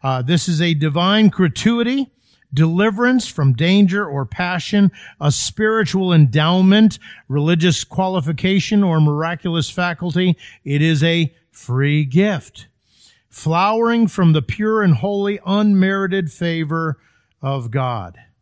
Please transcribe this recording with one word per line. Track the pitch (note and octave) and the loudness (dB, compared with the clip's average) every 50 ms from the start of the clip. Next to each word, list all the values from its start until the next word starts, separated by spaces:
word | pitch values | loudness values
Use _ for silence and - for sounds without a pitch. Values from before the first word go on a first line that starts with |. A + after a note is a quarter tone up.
| _ | _
Uh, | C3+ C3 B2+ B2 | -2 -4 -2 -2
this | B2 F3 E3 - - | 0 0 0 0 -2
is | E3+ D3+ | -2 -2
a | E3+ E3+ E3 | 0 0 0
divine | D3 D3 D#3 C#3+ E3+ F3 F#3 G3+ G#3+ A3 G3+ | 0 0 -2 0 0 0 2 2 4 4 4
gratuity, | - - F#3 E3 - - - G#3+ A#3 A#3 A#3 A#3 B3+ C#4 C4+ - _ _ _ _ _ _ _ _ - | 4 2 0 0 0 0 0 0 0 2 0 -2 -2 -2 -4 -6 _ _ _ _ _ _ _ _ 0
deliverance | C3 D#3+ D#3+ E3 F3 G3+ A3 G#3 G3 A#3+ B3 B3+ C4 A3 | 0 2 2 2 2 0 0 0 0 0 2 2 0 -2
from | - - - D3 C3+ B2+ | -4 -4 0 0 0 2
danger | A#2 D#3+ E3+ F#3+ G3+ G#3 F#3 F3+ G3+ G#3 | 2 2 2 4 4 4 4 2 -2 -4
or | E3+ C#3 C#3+ C3+ | -4 -6 -8 -8
passion, | A#2 - - F3+ F3 F3+ F3+ - - - G#3 G3+ F#3+ - - - - - _ | -8 -6 -6 -4 -4 -4 -4 -6 -2 0 2 2 2 2 -2 -20 -20 -18 _
a | D3 D3 C#3 | -2 -2 0
spiritual | - - - - - G#3+ G#3+ A3 A3+ G#3+ - - F#3+ F#3+ F#3 F3 | 0 -4 -8 -4 -2 -2 0 0 0 -2 -2 -2 -2 0 2 4
endowment, | D#3+ D3+ C3+ G#2 D#3 D3+ D#3+ F3 F#3 F#3+ F#3+ G3 G#3+ A3 A3 - - _ - - - _ _ | 4 4 4 4 0 0 2 2 2 4 4 6 6 4 4 2 -2 _ -20 -20 -20 _ _
religious | C3 D3 C#3+ D#3 F3 E3+ D#3+ F3+ E3+ - - | -6 -4 0 0 0 2 2 0 0 0 -4
qualification, | _ - - F#3+ F#3 F#3 F#3 C#3 D3 E3 B2+ - F#3 F#3+ G3+ - - A3 G#3 G3+ | _ -6 -4 -4 -2 -2 -4 -4 -4 -6 -4 -2 0 0 0 -2 0 0 0 2
or | F#3 E3 D#3+ | 2 2 2
miraculous | D#3 D3+ D3 D3 D#3+ E3 F3 E3 _ F3+ E3 E3 D3+ - | 2 2 0 -2 -4 -6 -6 -6 _ -6 -4 -4 -4 -4
faculty. | - - F3+ F3 E3+ - F3 F3+ D3 E3+ F#3 F3+ E3+ - - - - _ _ | -4 -4 -4 -4 -4 -6 -8 -6 -2 -2 0 0 0 -2 -6 -20 -20 _ _
It | - C#3+ D3 D3 | -4 -2 0 0
is | D#3+ E3 C#3+ C#3+ | 0 2 2 0
a | E3 E3+ E3+ E3 C#3+ _ _ _ _ | 0 0 0 -2 -4 _ _ _ _
free | _ - - - A#2+ B2+ C#3 C#3+ D3 D3+ D3+ | _ -20 -10 -6 -4 -2 0 0 0 0 -2
gift, | C#3 B2+ E3+ G3 G#3+ G3+ D#3 - - _ - - _ _ _ _ _ _ _ _ _ _ _ _ _ | 0 0 0 2 2 0 -4 -8 -12 _ -20 -20 _ _ _ _ _ _ _ _ _ _ _ _ _
flowering | _ - - D#3 D#3+ E3+ F#3 G3+ A3 A3+ A#3 A#3 A#3 A#3 A#3 | _ -8 -4 -2 0 0 0 0 0 0 0 0 2 2 2
from | G3 - - F#3 E3 D#3+ | 0 0 2 4 4 4
the | D3+ B2+ | 2 0
pure | - - - G#3+ A3 A3 A3 G#3 | -4 -6 -4 -2 -2 0 2 2
and | F#3 D#3+ | 2 2
holy, | A2+ A2+ G3 G3+ G3+ G3+ G3+ G#3 G3 _ | 2 0 -4 -4 -4 -4 -4 -4 -6 _
unmerited | F3+ F#3+ G#3 G#3+ G#3 G3+ F#3+ F#3 F#3+ G3 G3 G3 F#3+ F3+ G3 F#3 D#3 | -4 -2 0 2 2 4 4 2 2 0 -2 -2 -2 -2 -4 -4 -6
favor | - - F3 E3+ E3 E3 D#3+ D3 D#3+ E3 D#3+ D#3+ C#3+ _ _ _ _ _ _ _ _ _ | -6 -6 -6 -4 -4 -4 -4 -4 -4 -4 -4 -4 -6 _ _ _ _ _ _ _ _ _
of | - C3+ C#3 C3+ A#2+ A#2 | -8 -6 -6 -6 -6 -6
God. | A2 C#3 C3 B2+ B2 A2 F#2 F2 F2+ - - _ _ _ | -4 -4 -4 -4 -4 -6 -8 -12 -14 -20 -20 _ _ _